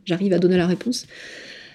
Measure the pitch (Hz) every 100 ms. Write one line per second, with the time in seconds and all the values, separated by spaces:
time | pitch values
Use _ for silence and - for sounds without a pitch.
0 | - 170 196 175 180 185 175 175 240 247
1 | - - - - - - -